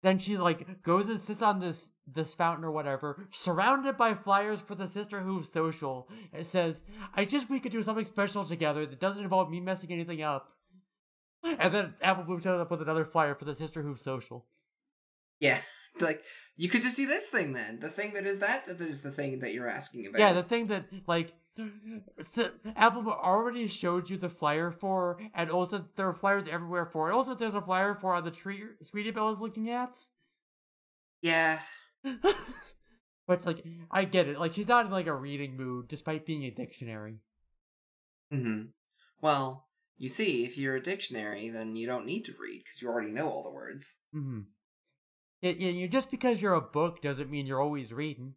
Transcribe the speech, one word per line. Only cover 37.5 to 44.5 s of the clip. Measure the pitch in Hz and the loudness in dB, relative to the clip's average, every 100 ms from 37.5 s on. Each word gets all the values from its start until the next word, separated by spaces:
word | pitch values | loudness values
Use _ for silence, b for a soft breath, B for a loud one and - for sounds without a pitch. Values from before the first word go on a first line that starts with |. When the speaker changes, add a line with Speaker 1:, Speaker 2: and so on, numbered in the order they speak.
| _ _ _ _ _ _ _ _ | _ _ _ _ _ _ _ _
Speaker 2:
Mm-hmm. | 143 120 107 110 _ _ b b b | -2 0 -2 -6 _ _ b b b
Well, | 156 143 131 131 _ _ _ _ | 2 4 2 -6 _ _ _ _
you | 131 | -4
see, | 135 214 131 120 | 0 2 2 0
if | 135 | 0
you're | 135 131 | 0 0
a | |
dictionary, | 131 123 - 117 107 104 110 | -2 -4 -4 -6 -6 -6 -6
then | 113 110 113 | -6 -6 -4
you | 117 | -2
don't | 127 120 | -4 -4
need | 196 220 | -6 -6
to | - | -12
read, | 107 - | -12 -12
'cause | - - | -16 -10
you | 120 | -4
already | 117 107 | -2 -2
know | 110 156 | -2 -2
all | - | -4
the | - | -8
words. | 139 - 139 139 - _ 156 | -12 -12 -10 -12 -14 _ -8
Speaker 1:
Mm-hmm. | 139 117 101 | -6 -8 -10